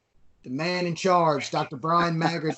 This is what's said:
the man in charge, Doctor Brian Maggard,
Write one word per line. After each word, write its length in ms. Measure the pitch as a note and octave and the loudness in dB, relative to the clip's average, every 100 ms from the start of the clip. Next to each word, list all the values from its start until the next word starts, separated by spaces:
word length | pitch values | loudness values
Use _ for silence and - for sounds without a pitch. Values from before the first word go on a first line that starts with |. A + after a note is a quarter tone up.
| _ _ - _ | _ _ -20 _
the 60 | - | -10
man 340 | C3 E3 F3+ F3 | -6 -2 -2 -2
in 80 | |
charge, 560 | E3 F#3+ F3+ D#3+ C#3+ - | 0 2 4 4 2 -2
Doctor 260 | D#3 D3+ C#3+ | -4 -4 -6
Brian 420 | D#3+ E3+ E3+ E3 | 0 2 2 2
Maggard, 360 | D#3 E3+ D#3 | 0 0 -4